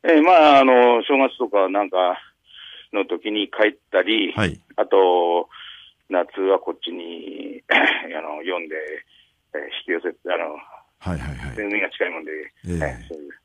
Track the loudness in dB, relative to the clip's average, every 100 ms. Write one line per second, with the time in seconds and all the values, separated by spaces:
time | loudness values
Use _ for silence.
0 | 4 4 6 6 8 8 8 6 6 4
1 | 2 0 0 -2 -2 0 2 0 0 0
2 | 0 -2 -10 _ _ -20 -20 -20 _ -6
3 | -4 -4 -4 -4 -4 0 0 0 _ 0
4 | 2 0 -2 -2 -4 -4 _ -6 2 4
5 | 4 4 2 0 -4 -14 -20 -20 _ _
6 | _ -2 -2 -2 0 0 0 -10 -12 -12
7 | -12 -14 -14 -14 -14 -14 -2 0 0 -2
8 | -8 -10 -10 -10 -6 -8 -8 -10 -10 -14
9 | _ _ _ _ _ -12 -10 -12 -6 -6
10 | -6 -10 -6 -6 -6 -12 -20 -20 _ _
11 | -8 -8 -8 -12 -12 -8 -6 -4 -6 -6
12 | -8 -6 -12 -14 -14 _ -8 -4 -4 -8
13 | -16 -16 -16 -20